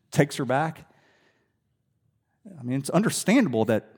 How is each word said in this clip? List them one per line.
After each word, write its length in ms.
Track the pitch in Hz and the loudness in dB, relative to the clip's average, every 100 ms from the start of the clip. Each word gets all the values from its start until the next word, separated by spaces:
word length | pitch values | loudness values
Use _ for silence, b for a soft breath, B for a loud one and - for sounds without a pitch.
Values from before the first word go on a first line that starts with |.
| _ | _
takes 260 | - 147 - | 0 0 -2
her 80 | 127 | -2
back. 440 | 131 160 160 - _ _ _ _ _ _ _ _ _ _ _ _ _ _ _ 208 170 | -2 -2 -8 -18 _ _ _ _ _ _ _ _ _ _ _ _ _ _ _ -20 -12
I 40 | |
mean, 160 | 123 135 | -6 -6
it's 100 | 135 | -2
understandable 760 | - 147 - - 254 190 113 110 | 0 0 -2 2 2 4 2 2
that 240 | 107 - | 0 -2